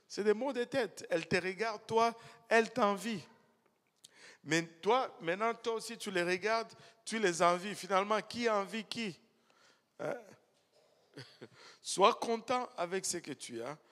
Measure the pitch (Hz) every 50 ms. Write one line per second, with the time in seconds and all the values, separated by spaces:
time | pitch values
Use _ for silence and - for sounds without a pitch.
0 | _ - - - 208 214 208 214 254 285 247 247 240 240 - 269 233 185 - -
1 | - - 180 165 160 - 196 180 170 185 190 175 220 226 214 208 - - 220 226
2 | 226 233 226 - - - - - - - 220 233 226 196 - 254 226 202 202 196
3 | 180 233 220 170 135 - - _ _ _ _ _ _ _ _ _ _ _ _ _
4 | - - _ - - - - - - 143 160 165 165 165 - - - 196 233 262
5 | 254 - - - - 160 175 196 220 233 226 - - 240 226 220 - - 233 190
6 | - 208 196 175 175 175 180 185 185 214 226 226 220 - - - - - - _
7 | _ - 214 226 214 180 170 160 180 170 175 175 180 208 185 - - 175 196 190
8 | 202 208 214 208 196 214 - 233 240 226 214 202 196 180 196 226 196 - - 226
9 | 226 202 151 - _ _ _ _ _ _ _ _ _ _ _ _ _ _ _ -
10 | - 151 - 240 220 - - - _ _ _ _ _ _ _ _ _ _ _ _
11 | _ _ - - 123 - - - 120 110 _ - - - - - - - - 175
12 | 190 220 233 - - 233 226 226 220 - 254 247 247 - - - 175 170 180 190
13 | 175 - - 175 - 156 139 - - - 123 113 113 131 202 - _ _